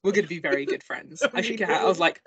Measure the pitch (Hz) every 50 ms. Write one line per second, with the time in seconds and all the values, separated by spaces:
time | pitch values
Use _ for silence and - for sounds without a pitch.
0 | - 190 196 208 202 151 175 165 156 147 139 139 139 381 - - - - - -
1 | - - - - 285 - - 240 220 226 226 220 196 185 160 - - 196 185 165
2 | 170 165 - - -